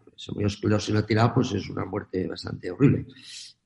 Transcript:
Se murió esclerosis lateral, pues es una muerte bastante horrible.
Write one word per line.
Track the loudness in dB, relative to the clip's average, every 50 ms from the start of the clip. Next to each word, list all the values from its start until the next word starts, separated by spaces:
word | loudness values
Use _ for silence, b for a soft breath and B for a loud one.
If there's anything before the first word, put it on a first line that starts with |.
| _ -20 -20
Se | -18 -12 -8
murió | -4 0 0
esclerosis | 0 0 0 2 2 2 2 2 0 0
lateral, | 0 2 2 4 4 4 4 4
pues | 2 2 2
es | 0 -4 -4 -6
una | -6 -6 -6
muerte | -4 -4 -6 -6 -4 -4 -4 -4
bastante | -4 -6 -8 -10 -10 -10 -8 -8 -8
horrible. | 0 4 4 6 6 4 0 B B B B B B B B B B _ _